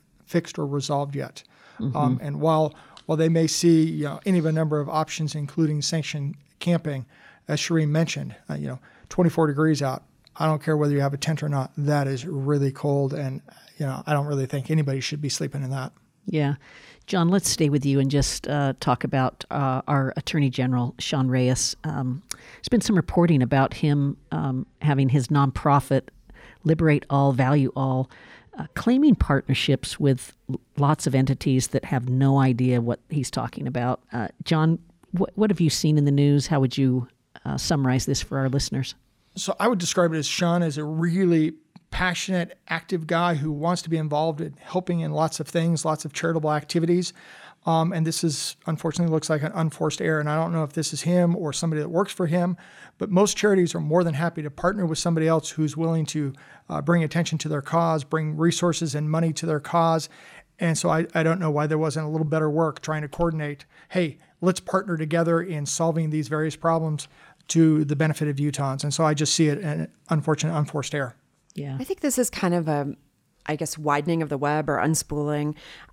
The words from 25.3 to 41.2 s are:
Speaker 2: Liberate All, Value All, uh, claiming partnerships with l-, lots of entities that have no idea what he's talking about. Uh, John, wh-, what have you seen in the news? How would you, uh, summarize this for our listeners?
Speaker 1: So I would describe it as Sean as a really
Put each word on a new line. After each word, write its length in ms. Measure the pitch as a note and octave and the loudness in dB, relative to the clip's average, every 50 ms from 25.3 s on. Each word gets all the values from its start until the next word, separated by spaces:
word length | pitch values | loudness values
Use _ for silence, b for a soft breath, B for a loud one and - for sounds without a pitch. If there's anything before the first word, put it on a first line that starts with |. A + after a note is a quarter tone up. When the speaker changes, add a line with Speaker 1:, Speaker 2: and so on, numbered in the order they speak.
| D3+ C#3+ C#3 C3+ - - - D3+ C#3+ C#3 - - C3+ C3+ - - - - _ - B B B B B B B | 2 2 2 2 0 0 2 2 4 4 2 2 0 0 0 -2 -16 -20 _ -20 B B B B B B B
Speaker 2:
Liberate 420 | D#3 D#3+ D#3+ E3 D#3 D3 - - - | 0 2 4 4 4 4 2 0 0
All, 220 | C#3+ C#3 C#3 C#3 | 0 2 4 4
Value 400 | B2+ A#2+ B2+ B2+ D3 D3 C3 B2+ - | 4 2 2 4 4 4 2 2 0
All, 360 | C#3 C3+ C3 C3 B2+ B2+ - B B B B B B B B B - | -2 -2 0 0 0 -2 -4 B B B B B B B B B -12
uh, 80 | D#3 - - | -12 -10 -8
claiming 400 | - - A3+ B3+ C4+ D4+ D4 G3+ | -2 2 2 4 6 6 6 6
partnerships 840 | - - - C#3+ C3 - - C3 - - - C3+ - - - - - | 6 4 2 2 2 2 0 -2 0 2 0 0 0 0 -6 -4 0
with 340 | D3+ C#3 C3 B2 - - - _ _ - | 2 2 2 2 -2 -12 -20 _ _ -8
l-, 80 | C3 - _ _ - | -8 -8 _ _ -4
lots 300 | C#3+ C#3+ C#3+ - - - | 0 2 2 2 2 0
of 80 | C#3+ B2+ | 0 2
entities 540 | C3 C3 C3+ C3 - - D3 C3 B2+ - - | 2 2 2 0 0 0 0 2 2 0 0
that 140 | - C3+ - | -2 -4 -2
have 240 | - C#3+ B2 B2 B2 | -2 -4 -2 -2 0
no 280 | B2+ C3 C3+ C3+ C#3 | 0 2 4 4 4
idea 420 | C#3 C3+ C3 B2 A#2 B2+ B2+ B2 A#2+ | 4 4 2 2 2 2 2 2 2
what 200 | A#2 A#2+ A#2 - _ - | 0 -2 -4 -4 _ -6
he's 220 | D3+ D3 B2 - | -4 -4 -4 -4
talking 340 | - B2 A#2 B2 - - C#3+ | -4 -6 -6 -6 -8 -8 -8
about. 360 | B2+ C3 B2 B2 B2+ B2 - _ - - | -6 -4 -2 -2 -2 -4 -4 _ -10 -8
Uh, 140 | A#2+ G#2 - - - - | -6 -6 -8 -8 -8 -2
John, 340 | - E3 D#3 D#3 D#3+ E3 E3 - _ _ _ _ - - | 0 2 2 4 2 2 0 -2 _ _ _ _ -6 -2
wh-, 180 | F3 G3 - - | -2 -2 -2 0
what 140 | G3 G#3+ G#3+ | 0 0 2
have 100 | F#3 - | 2 2
you 120 | E3+ D3+ | 2 2
seen 260 | - - - D3+ D3+ | 2 2 2 2 4
in 80 | D3 C#3+ | 4 4
the 60 | C#3+ | 4
news? 340 | C#3 C#3+ C#3+ C#3+ C#3+ C#3+ C3+ | 4 4 4 4 4 4 2
How 140 | - D#3+ C#3+ | 2 2 2
would 180 | C3+ B2 - | 2 2 2
you, 300 | C#3+ C3+ C3 B2+ B2+ A#2+ - _ _ _ _ - - - | 2 2 2 2 0 -2 -6 _ _ _ _ -20 -12 -8
uh, 140 | - C#3 | -6 -6
summarize 480 | C3+ - - D#3+ C#3 C3+ B2+ B2 A#2 - | -4 -2 0 0 2 2 2 2 0 0
this 160 | C#3+ C#3 - | 0 -2 -4
for 160 | - - C#3+ | -4 -4 -4
our 120 | C#3 C3+ C3 | -2 -2 0
listeners? 440 | C3 C#3+ - - C#3 C3+ B2+ - - _ _ _ _ _ _ _ - | 0 -2 -2 -2 -4 -4 -6 -6 -8 _ _ _ _ _ _ _ -14
Speaker 1:
So 200 | F#3 - G3 - - | -10 -6 -6 -4 0
I 80 | F#3+ | 0
would 120 | A#3+ B3+ F3+ | 0 0 0
describe 340 | F3 - - F#3 E3+ E3 D#3+ | -2 -2 0 2 2 2 2
it 40 | |
as 100 | D#3 C#3 | -2 -4
Sean 340 | - - - F3 E3+ E3+ F3 | -4 -2 -2 0 2 2 2
as 160 | E3+ D#3+ C3+ | 0 0 -2
a 60 | D3+ D3+ | -4 -6
really 720 | D3+ D#3+ D#3+ E3+ E3+ E3 F#3+ | -4 -2 -2 0 0 2 2